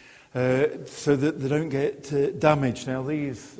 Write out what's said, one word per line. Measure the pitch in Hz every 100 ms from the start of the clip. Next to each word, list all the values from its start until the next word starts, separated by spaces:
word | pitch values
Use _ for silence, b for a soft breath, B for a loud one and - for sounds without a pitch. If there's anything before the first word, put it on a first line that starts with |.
| B B B
uh, | 127 127 131 151 -
so | - - 151 143
that | 147 156
they | 135
don't | 147 160
get, | 135 147 - -
uh, | 147 143
damaged. | 127 151 147 135 110 -
Now, | 131
these | 131 151 143 117 -